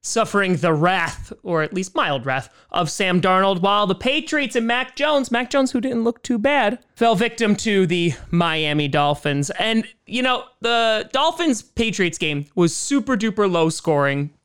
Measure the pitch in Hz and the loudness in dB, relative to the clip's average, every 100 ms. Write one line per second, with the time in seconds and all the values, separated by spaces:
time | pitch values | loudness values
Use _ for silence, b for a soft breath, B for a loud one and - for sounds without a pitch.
0 | - 226 220 202 190 175 170 156 175 185 | -4 -2 0 0 0 0 0 2 2 2
1 | 165 - - - - 165 156 185 190 320 | -2 -6 -14 -14 -4 -2 -2 -4 -6 -2
2 | 185 139 127 131 - b b - 165 - | -2 -2 -2 -4 -6 b b -2 -2 -2
3 | 190 180 190 185 196 185 190 208 208 190 | 0 2 2 4 2 2 2 2 0 -2
4 | 254 294 311 302 269 247 226 240 254 - | 0 -2 -2 -2 -2 -2 -2 -2 -4 -2
5 | 294 294 262 233 247 277 262 254 254 233 | 0 0 0 -2 0 0 2 0 -2 -2
6 | 226 233 - 240 247 285 208 240 _ - | -2 -4 -4 0 2 2 2 -2 _ 0
7 | 233 202 233 233 220 202 220 202 185 175 | 2 4 0 0 0 2 2 2 2 2
8 | 170 - - 170 170 156 151 147 143 151 | 0 -2 -2 0 2 0 0 0 0 2
9 | 143 147 147 143 143 - 214 226 214 _ | 2 0 -2 -2 -4 -4 0 0 -2 _
10 | - 220 254 247 - _ 233 233 226 220 | -8 -4 -2 -2 -6 _ -2 0 2 0
11 | - 262 311 330 339 233 - - 226 196 | -2 0 0 0 -2 -2 -4 -2 -2 0
12 | 175 160 160 147 143 - 170 - - 277 | -2 -2 -4 -4 -6 0 0 0 -2 -2
13 | 240 247 220 214 202 170 160 160 - 147 | 0 -2 -2 0 0 2 0 0 -2 0
14 | 139 139 143 _ | 2 0 -4 _